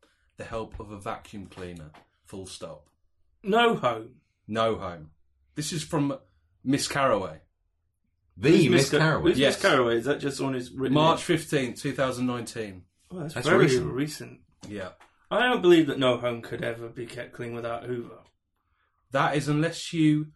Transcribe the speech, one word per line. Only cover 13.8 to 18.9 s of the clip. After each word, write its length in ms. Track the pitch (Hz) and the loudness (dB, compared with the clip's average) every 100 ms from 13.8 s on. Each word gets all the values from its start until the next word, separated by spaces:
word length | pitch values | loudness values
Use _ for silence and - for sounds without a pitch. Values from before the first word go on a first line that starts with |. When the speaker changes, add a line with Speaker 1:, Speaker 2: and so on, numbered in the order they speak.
| - | 0
Speaker 2:
recent. 460 | 127 151 - 120 123 _ _ - | -4 -6 -8 -16 -20 _ _ -14
Speaker 1:
Yeah. 220 | 101 92 - _ _ - | -12 -12 -14 _ _ -4
Speaker 2:
I 100 | 196 | 0
don't 200 | 247 226 | 2 4
believe 260 | 180 170 143 | 6 6 6
that 120 | 135 | 2
no 180 | 131 120 | 2 2
home 240 | 123 117 | -2 -6
could 220 | - 117 | -8 -8
ever 240 | 120 117 117 | -6 -8 -10
be 180 | 123 117 | -12 -12
kept 280 | 123 120 | -12 -14
clean 200 | - 120 | -12 -10
without 300 | 117 117 117 | -8 -8 -8
Hoover. 360 | 120 123 117 113 _ _ _ _ _ _ _ | -8 -8 -10 -16 _ _ _ _ _ _ _